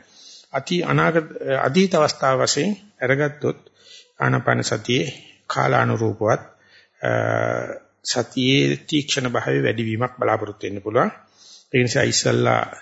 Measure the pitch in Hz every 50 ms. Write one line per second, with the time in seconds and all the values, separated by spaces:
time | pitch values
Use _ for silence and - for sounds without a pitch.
0 | - _ - - - - - - - _ - 135 - - 180 175 160 143 143 147
1 | 160 165 160 165 156 151 - - 135 135 135 135 - 135 135 185 196 180 180 160
2 | 151 135 - - 147 135 131 127 127 - - 147 156 202 208 - - - _ -
3 | 135 123 135 139 151 143 143 - - - - - _ _ _ _ _ - - -
4 | - _ _ - 135 131 131 127 120 127 123 123 117 - 120 110 - - 123 135
5 | 165 139 - - - - - _ _ - - 139 135 135 131 123 120 120 117 110
6 | 113 110 101 - 107 107 135 - - - - _ _ _ - - - _ _ _
7 | 65 60 58 57 57 57 57 57 57 57 58 60 60 - - - - _ _ _
8 | - - - 123 117 - - 131 123 131 135 139 139 139 143 139 - - 156 151
9 | 135 - - 139 127 123 120 117 - 135 135 139 135 117 110 113 113 110 110 110
10 | 127 - - - 113 113 110 104 104 104 101 - - 98 101 101 - 107 107 127
11 | 170 220 - - - _ _ _ - - - - _ _ - 127 123 120 123 139
12 | 113 117 117 - - 127 117 120 123 120 120 117 110 - - -